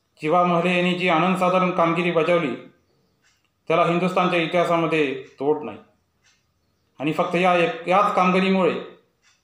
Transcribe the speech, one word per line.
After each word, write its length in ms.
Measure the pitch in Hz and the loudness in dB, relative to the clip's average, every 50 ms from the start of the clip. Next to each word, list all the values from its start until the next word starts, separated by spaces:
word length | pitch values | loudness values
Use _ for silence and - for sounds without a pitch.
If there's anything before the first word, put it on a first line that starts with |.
| _ _ _ - - | _ _ _ -8 -2
जीवा 220 | 156 156 180 175 | 0 2 2 2
महिले 320 | 180 175 170 170 180 180 | 2 2 0 0 0 0
यांनी 180 | 175 180 180 180 180 | 0 0 0 -2 0
जी 100 | 180 180 | 0 0
आनंदसाधारण 640 | 165 156 170 185 190 180 185 180 185 185 180 180 | 0 2 2 0 0 0 0 2 2 2 0 0
कामगिरी 400 | 175 180 165 165 165 170 175 175 | 0 0 0 0 0 0 -2 0
बजावली, 440 | 160 165 156 165 175 170 165 131 113 - - - _ _ _ _ _ _ _ _ _ _ _ _ _ _ _ _ _ _ _ - | 0 0 2 2 2 0 0 -2 -6 -8 -12 -18 _ _ _ _ _ _ _ _ _ _ _ _ _ _ _ _ _ _ _ -2
त्याला 160 | 165 165 170 | 0 0 2
हिंदुस्थानच्या 560 | 165 170 175 175 180 - 196 180 180 175 175 | 2 0 0 -2 -2 0 0 0 0 0 -2
इतिहासामध्ये 840 | 165 160 - 175 170 170 170 165 165 160 160 160 147 135 131 - - - _ - | -2 0 0 0 0 2 0 0 0 0 0 0 0 -2 -4 -8 -12 -14 _ -4
तोड 220 | 139 143 151 143 131 | -2 -2 -2 -2 -4
नाही. 160 | 113 101 101 - _ _ _ _ _ _ _ _ _ _ _ _ _ _ _ _ _ _ _ _ _ _ - | -12 -14 -16 -20 _ _ _ _ _ _ _ _ _ _ _ _ _ _ _ _ _ _ _ _ _ _ -6
आणि 120 | 127 151 151 | -4 -4 -2
फक्त 220 | - 175 175 - | -2 -2 -2 0
या 200 | 175 180 185 180 | 0 2 2 2
एक, 340 | 175 170 160 - - - 170 | 2 2 0 -2 -4 -4 0
याच 260 | 180 196 214 - - | 2 2 2 2 0
कामगिरीमुळे 680 | 185 180 185 180 190 190 190 190 190 185 156 123 - - - - - _ _ _ _ _ _ _ _ | 0 2 2 2 2 2 2 2 2 2 0 -2 -4 -8 -12 -18 -20 _ _ _ _ _ _ _ _